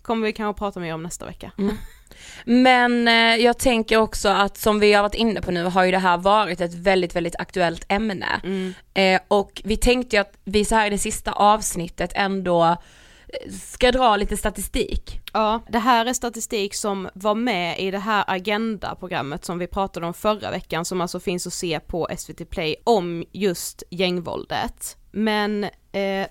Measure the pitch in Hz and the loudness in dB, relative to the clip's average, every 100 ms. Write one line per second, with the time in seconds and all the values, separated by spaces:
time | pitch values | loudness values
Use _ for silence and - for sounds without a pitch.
0 | - 226 214 220 208 202 202 196 170 160 | -4 -2 -2 -2 -4 -4 -6 -6 -8 -8
1 | 170 - - - 190 - 202 214 - - | -8 -10 -12 -14 -12 -4 -2 -2 -8 -18
2 | - - - - - 240 254 247 247 240 | -20 -20 -20 -8 2 6 6 6 4 2
3 | 233 233 226 226 240 240 269 226 220 220 | 4 4 4 4 4 4 2 2 2 2
4 | 220 - 208 185 202 - 226 208 208 208 | 2 0 2 4 2 0 0 4 6 6
5 | 202 - 226 180 180 175 180 185 185 185 | 4 2 0 0 -2 -2 0 2 4 4
6 | 185 175 190 214 190 175 175 175 185 185 | 2 2 4 4 2 -2 -4 -2 2 2
7 | 175 180 170 - 175 190 170 165 - 202 | 2 -2 -4 -4 -6 0 0 0 -2 -2
8 | 220 185 - - 175 190 185 185 - - | -2 -4 -2 -2 -2 -4 -4 -8 -6 2
9 | 190 185 - 202 196 - 196 220 - 247 | 4 4 4 2 0 -6 -4 0 2 2
10 | 247 208 196 _ - 208 196 226 208 202 | 2 0 0 _ -2 0 2 2 2 0
11 | 214 - - - 208 214 214 185 170 - | -4 -6 -4 4 4 4 0 -6 -6 -6
12 | 175 202 196 196 180 170 165 175 - - | -4 -2 -2 -2 0 4 4 2 -4 -20
13 | - - - - - 190 - - 247 254 | -20 -20 -16 -14 -12 -14 -14 0 2 4
14 | 247 202 208 208 214 196 - 262 - - | 4 4 0 -2 -4 -4 -4 -4 -2 -4
15 | - - - 208 214 233 - 233 226 233 | -6 -10 -4 0 0 0 -2 0 2 2
16 | 226 247 240 226 - 226 196 - 214 196 | 2 -2 -6 -8 -6 -4 -4 -4 -4 -4
17 | 185 190 208 214 247 190 170 - 190 196 | -6 -4 -2 0 0 0 -2 -4 -4 -4
18 | 202 208 - 185 185 208 226 208 - - | -2 0 0 -2 -2 -2 -2 -4 -8 -10
19 | 185 170 139 147 - 175 175 202 196 175 | -6 -6 -6 -8 -8 -6 -6 -4 -4 -6
20 | 170 175 214 214 92 175 - 165 175 185 | -8 -4 -2 -2 -4 -8 -6 -6 -4 -4
21 | 170 185 - 180 175 - 180 151 - 175 | -4 -6 -4 -6 -6 -6 -4 -4 -4 -4
22 | - - - - 165 - 160 - - 208 | -4 -6 -12 -14 -10 -4 -4 -2 2 2
23 | 175 170 170 190 196 170 - - - 175 | 0 -6 -8 -2 -2 -2 -6 -12 -10 -2
24 | 180 180 165 - - 131 233 - - - | -2 -2 -4 -8 -6 -4 -4 -8 -14 -16
25 | - 196 220 208 208 208 202 - _ 196 | -10 -4 0 0 -2 -2 -6 -8 _ -4
26 | 196 196 196 | -2 -2 -6